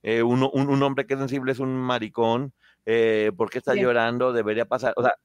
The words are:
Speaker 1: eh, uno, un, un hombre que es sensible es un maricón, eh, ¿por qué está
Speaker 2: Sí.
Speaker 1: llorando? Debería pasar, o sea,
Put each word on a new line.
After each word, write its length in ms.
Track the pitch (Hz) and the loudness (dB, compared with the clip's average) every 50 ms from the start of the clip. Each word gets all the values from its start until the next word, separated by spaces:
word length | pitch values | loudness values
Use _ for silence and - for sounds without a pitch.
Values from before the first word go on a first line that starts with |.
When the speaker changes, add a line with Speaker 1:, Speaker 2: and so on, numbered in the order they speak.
| - | -4
Speaker 1:
eh, 200 | 104 113 117 117 | -2 0 2 2
uno, 280 | 120 123 127 131 135 | 2 2 2 2 2
un, 180 | - 131 139 143 | 2 0 0 2
un 140 | 139 135 139 | 2 2 2
hombre 240 | 139 139 131 139 | 0 0 -2 -4
que 80 | 110 135 | -4 -4
es 60 | 135 | -4
sensible 320 | 135 131 123 139 127 135 135 | -4 -4 -4 -4 -4 -4 -4
es 60 | 120 | -2
un 160 | 135 131 131 | -4 -4 -4
maricón, 800 | 131 127 127 123 120 110 107 - - 117 113 113 120 139 135 - _ _ _ _ _ _ | -4 -2 -2 -2 -2 -4 -6 -2 0 0 2 2 0 -2 -6 -10 _ _ _ _ _ _
eh, 480 | - 113 117 113 113 110 107 107 107 101 | -2 2 2 2 2 2 2 0 0 0
¿por 140 | 87 117 113 | -2 -4 -4
qué 100 | - 127 | -4 -6
está 140 | - - 127 | -2 -2 0
Speaker 2:
Sí. 80 | 123 | 2
Speaker 1:
llorando? 540 | 127 127 120 120 113 117 120 123 127 127 123 | 2 2 2 2 2 0 0 0 0 0 0
Debería 320 | 120 107 104 107 110 117 | 0 0 0 -2 -2 -2
pasar, 260 | - 127 127 117 127 - - | -2 -4 -2 -2 -2 -2 2
o 40 | 120 | 0
sea, 120 | 127 - - _ | 0 0 0 _